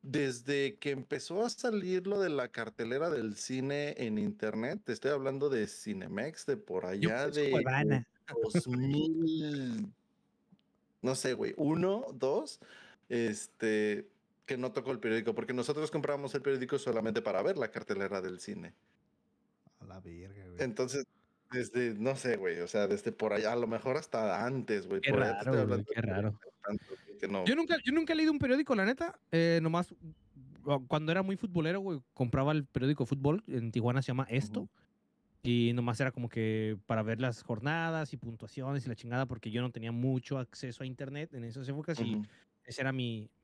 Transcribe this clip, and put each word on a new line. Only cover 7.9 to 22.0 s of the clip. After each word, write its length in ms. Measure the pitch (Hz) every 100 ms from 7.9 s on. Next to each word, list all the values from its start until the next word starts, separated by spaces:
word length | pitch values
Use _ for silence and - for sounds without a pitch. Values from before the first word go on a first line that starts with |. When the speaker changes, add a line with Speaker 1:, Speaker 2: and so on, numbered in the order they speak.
| 135 120 _ - 151
Speaker 1:
dos 240 | 220 180 127
mil, 1200 | 123 131 147 156 160 165 160 151 143 127 113 104 - _ _ _ _ _ - _ _ _ _
no 140 | 127 131
sé, 180 | 135
güey, 200 | 120 110 -
uno, 480 | 147 160 180 202 269
dos, 460 | 123 131 170 302 - - - - - _
este, 960 | 120 117 104 - _ 113 107 107 104 - _ _ _ -
que 120 | 127
no 140 | 127
tocó 200 | 131 127
el 80 | 123
periódico, 340 | 113 113 113 113
porque 180 | 110
nosotros 380 | 123 120 147 156
comprábamos 420 | 156 143 143 139 135
el 60 |
periódico 360 | 131 135 123 143
solamente 420 | - 113 110 110
para 200 | 110 92
ver 160 | 139 185
la 120 | 113
cartelera 520 | - - 98 98 98
del 180 | 92 92
cine. 340 | - 95 85 - _ _ _ _ _ _ _ _ _ _
Speaker 3:
A 60 | 101
la 140 | 92
verga, 440 | 90 85 92 98 95
güey. 140 | 87
Speaker 1:
Entonces, 420 | 131 107 127 139 131 _ _ _ _
desde, 420 | 127 123 131 120
no 220 | 104